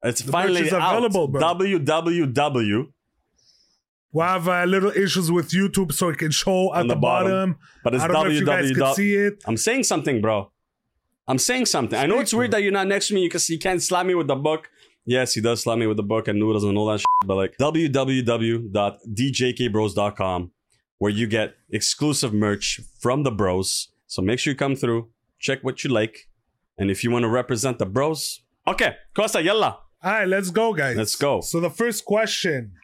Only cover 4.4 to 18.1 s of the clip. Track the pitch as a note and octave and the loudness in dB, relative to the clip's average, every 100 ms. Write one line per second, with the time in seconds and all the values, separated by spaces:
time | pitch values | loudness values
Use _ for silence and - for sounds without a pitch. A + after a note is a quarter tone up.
4.4 | E3+ F3+ F3+ F#3+ G3 G#3 F#3+ E3 E3+ F3 | 0 0 2 2 2 0 0 0 0 0
5.4 | D#3 F3+ G3 G3 F#3 C#3+ F3+ D#3 D#3+ - | 0 0 0 0 -2 0 -2 -2 -2 -2
6.4 | - F#3 F#3 E3+ - - - - F#3+ F#3+ | 0 2 2 0 0 2 2 2 2 0
7.4 | F#3+ E3+ - - - B2+ E3 E3 D#3 D3+ | 0 -4 -10 -6 -2 0 2 2 2 2
8.4 | C#3+ C#3+ C#3 C3 C3+ C#3 G3+ G3+ G3+ G3+ | 2 2 2 2 2 2 2 2 0 -2
9.4 | - A2+ - C4 A3+ F3+ C#3+ B2 G#2+ G#2+ | -6 -2 0 0 0 0 0 0 0 0
10.4 | G2 _ _ _ _ _ _ _ - C3 | -4 _ _ _ _ _ _ _ -4 -2
11.4 | - B3 B3 D#3+ A2+ A#2 C#3+ A3+ A3+ G#3+ | 0 0 0 0 0 0 2 2 2 0
12.4 | B3 A3 G3+ G3 F#3+ G3 G3 G#3 F3 E3+ | 2 2 2 0 0 0 0 0 0 0
13.4 | - E3 F#3+ F3+ - F3+ F#3 F3+ D3 C3+ | -2 -2 -2 -2 0 0 0 0 0 0
14.4 | D3+ D#3 - _ - _ - B2 B2 - | 0 -2 -6 _ -20 _ -2 0 2 0
15.4 | A2 A#2 - A2+ A2+ G#2+ G2+ A2 A2 G#2 | 0 0 0 0 0 0 0 -2 0 0
16.4 | G#2+ A2 G#2 G2+ G#2+ G#2+ - - G2 F#2+ | 2 2 2 2 0 0 2 2 2 0
17.4 | F#2+ - C#3 D#3+ E3 C#3 C3 | 0 0 0 2 2 0 0